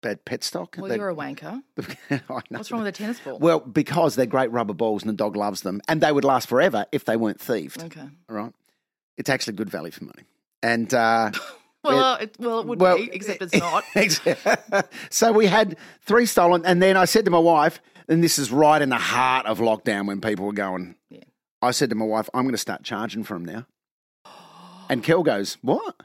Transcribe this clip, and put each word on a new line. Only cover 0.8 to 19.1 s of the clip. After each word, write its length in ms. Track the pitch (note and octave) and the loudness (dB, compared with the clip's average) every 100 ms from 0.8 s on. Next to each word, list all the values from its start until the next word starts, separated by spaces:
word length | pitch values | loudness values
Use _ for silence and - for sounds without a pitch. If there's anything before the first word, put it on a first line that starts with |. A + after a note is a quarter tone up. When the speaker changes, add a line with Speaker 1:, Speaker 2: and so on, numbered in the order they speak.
| F#3+ | -8
Speaker 1:
They 80 | G#3+ | -6
Speaker 2:
you're 120 | G3+ | -6
a 60 | |
wanker. 460 | D#3+ C#3 C#3+ D#3+ A#3 - - | -8 -10 -12 -12 -14 -14 -14
Speaker 1:
<laughs> 340 | F#2 - - | -14 -16 -6
I 100 | C#3 - | -6 -6
know. 120 | B2+ - | -10 -10
Speaker 2:
What's 200 | A2+ G#3+ | -14 -10
wrong 120 | A#3 | -6
with 60 | G#3 | -6
a 40 | F#3+ | -6
tennis 220 | G#3+ A#3+ | -10 -8
ball? 200 | - B2 | -10 0
Speaker 1:
Well, 180 | D#3+ E3 | 2 2
because 540 | C3 A#2 C#3+ D3+ D#3+ | 0 -2 0 2 2
they're 120 | - B2 | 2 0
great 240 | C3+ B2+ | 2 0
rubber 200 | A#2+ G#2+ | -2 -4
balls 280 | F#2 A#2 G#2 | -2 -2 -2
and 60 | G#2+ | -4
the 60 | G#2 | -2
dog 180 | G#2+ G2+ | -2 -2
loves 260 | G#2 G2 | -4 -4
them, 180 | F#2+ G2+ - | -6 -6 -4
and 120 | D#3+ | 0
they 120 | D#3 | 2
would 120 | C#3+ | 2
last 240 | C#3 C#3 - | 2 2 2
forever 380 | A#2+ F3+ A2 G2+ | 2 2 0 -4
if 120 | C#3+ | -4
they 120 | - A2+ | -2 0
weren't 240 | A2+ - | 0 -4
thieved. 420 | - A2+ C#2+ - | -4 -4 -4 -14
Speaker 2:
Okay. 260 | E3 D#3+ C#3+ C#3+ _ | -16 -18 -20 -20 _
Speaker 1:
All 80 | G#2+ | -12
right? 160 | A#2 _ _ _ _ _ _ - | -12 _ _ _ _ _ _ -10
It's 120 | A#2+ | -2
actually 240 | C3 - | -2 -2
good 140 | G2 G#2 | -8 -8
value 200 | F2 D#2+ | -8 -12
for 140 | - | -14
money. 180 | D#2+ - _ _ _ _ | -18 -20 _ _ _ _
And, 300 | A#2 A#2 A2 | -2 0 0
uh, 380 | B2+ A2+ A2+ A2 G2+ | 2 4 4 2 -4
Speaker 2:
<laughs> 480 | - - _ _ | -12 -20 _ _
Well, 300 | - C4 C4 B3+ | 0 2 2 0
Speaker 1:
it 60 | |
Speaker 2:
it, 140 | G#3+ _ | -6 _
well, 200 | A#3+ A3+ | -4 -4
it 60 | A3 | -4
would 140 | A#3 | 2
Speaker 1:
well, 160 | F#3 F#3 | 4 4
Speaker 2:
be, 120 | A#3 | 0
except 280 | - G#3 F#3 | -8 -8 -8
it's 120 | F3+ G3+ | -2 0
not. 280 | E3+ E3 G#3 | 2 -2 0
Speaker 1:
<laughs> 60 | |
ex-, 260 | G#3 G#3 D#3 - - G3 A#3+ - | 0 0 0 0 0 0 0 0
<laughs> 440 | G3 - - - | -4 -4 -10 -8
so 220 | - A#3 | 0 4
we 140 | G#3+ G#3 | 4 4
had 300 | G#3 G#3+ E3 - - | 4 2 -4 -16 -20
three 240 | - A3 A#3+ | 2 2 4
stolen, 400 | - F3 F3 F3 | 4 4 4 4
and 160 | F3 | 4
then 140 | F#3+ F#3+ | 6 6
I 80 | |
said 200 | F3 A3 | 4 4
to 60 | G3 | 4
my 80 | E3+ | 4
wife, 420 | E3 D#3+ D#3 - _ - - | 6 6 4 0 _ -20 0
and 140 | D#3+ | 2
this 160 | E3+ D#3+ | 4 2
is 120 | B2 | 0
right 320 | B2+ D3+ D3+ | 4 6 6
in 60 | C#3 | 2
the 80 | A#2+ | 0
heart 480 | - | 0